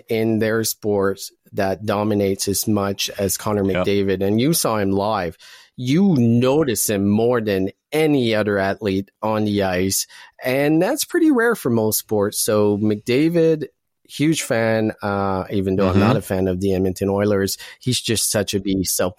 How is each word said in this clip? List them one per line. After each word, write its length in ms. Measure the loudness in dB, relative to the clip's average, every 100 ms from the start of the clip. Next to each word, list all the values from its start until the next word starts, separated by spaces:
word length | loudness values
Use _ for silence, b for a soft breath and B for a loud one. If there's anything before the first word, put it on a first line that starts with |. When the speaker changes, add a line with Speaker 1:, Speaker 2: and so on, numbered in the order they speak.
| -4
Speaker 1:
in 320 | -2 0 0
their 240 | 0 0
sports 680 | -2 -4 -2 0 0 -2 -10 _ _
that 340 | -4 -2 -2 -2
dominates 640 | -2 0 0 0 -2 -2
as 200 | -2 0
much 440 | 0 -2 -4 -6 -4
as 180 | -4 -4
Connor 320 | -2 -2 0
Speaker 2:
Yep. 160 | 0 0
Speaker 1:
McDavid. 380 | 0 0 0 0
And 140 | 2
you 120 | 2
saw 240 | 0 0 0
him 140 | 0
live. 460 | 0 0 -2 -4 -10 B B B -8
You 400 | -2 2 4 4
notice 720 | 4 4 4 2 0 -2 -2
him 180 | 0 2
more 340 | 2 2 0
than 280 | 0 0 -2 -6 -6
any 420 | 0 2 2 2
other 240 | 0 0 0
athlete 540 | 0 -2 -2 -2 -4 _
on 220 | -2 0 0
the 160 | 0
ice. 440 | 0 0 0 -2 -6 B B -8
And 380 | -4 0 2 2
that's 220 | 0 -2 -2
pretty 240 | 2 4
rare 240 | 4 2 0
for 140 | 0
most 300 | 0 0 -2
sports. 400 | -2 0 0 -2
So 380 | 0 2 2 2
McDavid, 880 | 0 0 0 2 2 4 2 2 -4 _ _ _ -12
huge 360 | -2 0 0
fan, 500 | 0 0 2 2 0 -2
uh, 400 | -4 -2 0 -2 -2
even 240 | -2 0 2
though 140 | 2
Speaker 2:
Mm-hmm. 120 | 4
Speaker 1:
I'm 60 | 2
not 100 | 0
a 40 |
fan 260 | -2 -2 0
of 140 | 0
the 120 | 0
Edmonton 360 | 0 0 -2 -2
Oilers, 480 | 0 0 0 -2 -4 B B
he's 180 | -4 -4
just 300 | -2 -2 -2
such 220 | -2 -2
a 60 | -2
beast. 340 | -2 -2 -2 -2
So 180 | -4